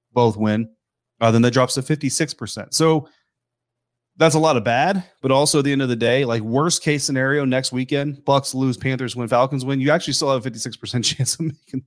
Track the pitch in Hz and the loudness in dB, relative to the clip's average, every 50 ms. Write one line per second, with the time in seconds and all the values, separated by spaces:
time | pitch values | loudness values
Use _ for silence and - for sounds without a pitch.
0 | _ _ _ 123 120 113 104 104 107 107 107 110 113 110 - _ _ _ _ _ | _ _ _ 2 2 2 2 2 0 0 0 0 -2 -6 -10 _ _ _ _ _
1 | _ _ _ _ 117 113 110 117 117 123 113 131 127 123 - 139 131 - 156 151 | _ _ _ _ 2 4 4 6 4 4 4 2 2 2 0 -4 -2 -2 -4 -2
2 | - 131 - - 160 139 - - 117 104 - 113 98 - - - 160 160 160 151 | -2 -4 -2 -2 -4 -4 -4 -10 -12 -12 -10 -12 -10 -6 0 2 4 4 4 2
3 | - - _ _ _ _ _ _ _ _ _ _ _ _ _ _ _ _ _ _ | 0 -6 _ _ _ _ _ _ _ _ _ _ _ _ _ _ _ _ _ _
4 | _ _ _ 185 160 165 143 156 160 160 147 117 101 120 117 127 151 180 202 190 | _ _ _ 2 2 2 4 4 4 4 2 2 2 2 2 2 2 2 0 -2
5 | - - _ _ - 131 131 139 147 147 - 147 135 143 139 135 135 123 120 113 | -4 -8 _ _ -2 2 2 4 2 2 2 2 2 2 0 0 0 -2 -2 0
6 | 117 120 123 135 139 117 113 113 107 110 117 139 156 175 - - - 160 147 139 | 0 2 2 2 0 0 -2 -2 -2 -2 0 0 0 0 -2 -2 -2 -2 -2 -2
7 | - - 139 131 131 131 143 147 139 131 127 131 127 - 127 127 131 - 147 143 | -2 -2 -2 0 0 0 0 0 0 0 0 -2 -2 -4 -4 -6 -4 -2 -2 -2
8 | 143 147 139 - _ - 139 139 - - - 127 135 131 120 - - 135 131 120 | -2 -4 -6 -6 _ 2 2 2 2 -2 -4 -2 -2 -2 -2 -2 -4 -4 -4 -4
9 | 131 113 117 123 120 110 127 120 131 135 147 131 127 135 139 135 131 147 151 180 | -6 -6 -6 -6 -4 0 2 2 2 2 0 -4 -4 -4 -4 -2 2 2 2 0
10 | - 151 131 - 156 139 135 123 110 131 113 110 - 120 - - - - - 120 | 0 -2 -4 -2 0 0 0 -2 -2 -6 -8 -8 -10 -12 -12 -12 -12 -6 -4 -2
11 | 107 - - - 127 - - - 165 160 - - _ _ - 131 - | -2 -2 -2 -2 -2 -4 -2 -4 -6 -6 -8 -10 _ _ -10 -10 -10